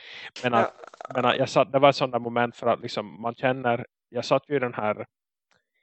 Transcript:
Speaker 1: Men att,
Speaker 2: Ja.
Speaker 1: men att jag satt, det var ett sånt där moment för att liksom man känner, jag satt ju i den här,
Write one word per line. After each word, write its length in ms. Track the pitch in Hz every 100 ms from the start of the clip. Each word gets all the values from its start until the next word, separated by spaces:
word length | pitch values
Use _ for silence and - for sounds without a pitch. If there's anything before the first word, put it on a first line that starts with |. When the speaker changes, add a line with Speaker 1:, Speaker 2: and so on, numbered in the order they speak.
| - - - -
Speaker 1:
Men 100 | 123
att, 200 | 120 - - - -
Speaker 2:
Ja. 120 | - 127
Speaker 1:
men 100 | 123
att 120 | 123
jag 120 | 127
satt, 220 | 147 131
det 80 | 135
var 100 | 143
ett 60 | 135
sånt 160 | 135
där 80 | 120
moment 360 | 120 120 120 -
för 120 | 120
att 120 | 80
liksom 420 | 120 117 104 80
man 140 | 117 117
känner, 500 | 135 131 123 120 131 _ _
jag 160 | 120 -
satt 240 | 135 -
ju 60 | 143
i 40 |
den 140 | 123
här, 320 | 117 107 104 - _ _ _ _ _ _ _